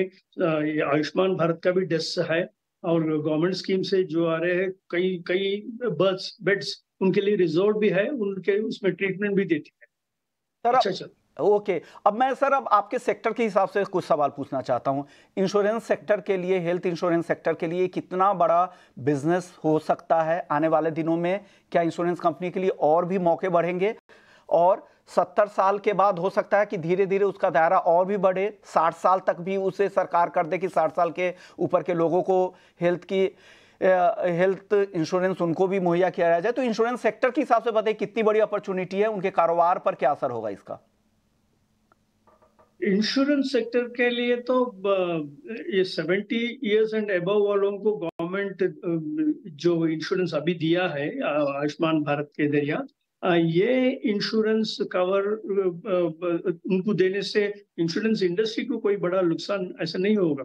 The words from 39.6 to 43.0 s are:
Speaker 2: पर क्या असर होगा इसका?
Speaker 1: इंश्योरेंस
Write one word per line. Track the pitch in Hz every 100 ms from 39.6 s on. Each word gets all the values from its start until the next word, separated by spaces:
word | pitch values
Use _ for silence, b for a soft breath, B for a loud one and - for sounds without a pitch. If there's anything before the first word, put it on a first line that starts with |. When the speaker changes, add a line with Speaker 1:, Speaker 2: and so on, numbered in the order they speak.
| 170 185
Speaker 2:
पर | 196
क्या | 185 170
असर | 143 135
होगा | 117 107
इसका? | 98 - - _ _ _ _ _ _ _ _ _ _ _ _ _ _ _ _ _ _ _ -
Speaker 1:
इंश्योरेंस | 214 196